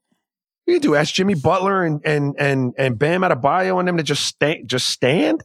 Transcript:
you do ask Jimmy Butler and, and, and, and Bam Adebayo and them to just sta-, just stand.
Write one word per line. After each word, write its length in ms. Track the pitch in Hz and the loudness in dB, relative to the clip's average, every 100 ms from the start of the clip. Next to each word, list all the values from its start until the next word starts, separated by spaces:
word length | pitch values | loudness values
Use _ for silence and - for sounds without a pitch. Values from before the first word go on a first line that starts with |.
| _ _ _ _ _ _ - | _ _ _ _ _ _ -2
you 120 | 349 | 0
do 140 | - | 2
ask 200 | 147 151 | 2 2
Jimmy 200 | - 190 | 0 0
Butler 500 | 175 156 185 190 190 | 2 2 2 2 0
and, 180 | 165 147 | 0 -2
and, 300 | 156 147 143 139 | -2 0 -2 -2
and, 360 | 143 135 123 131 | 0 0 -2 0
and 220 | 135 113 | -2 0
Bam 240 | 147 180 | 0 2
Adebayo 560 | 185 131 139 175 190 185 | 0 0 0 0 0 0
and 100 | 180 | 0
them 80 | 175 | -2
to 60 | |
just 240 | 147 143 - | -2 -4 -4
sta-, 360 | - 147 170 - | -2 -2 -2 -4
just 220 | 127 - | -4 -4
stand. 520 | - 127 170 302 320 | 0 2 2 0 -2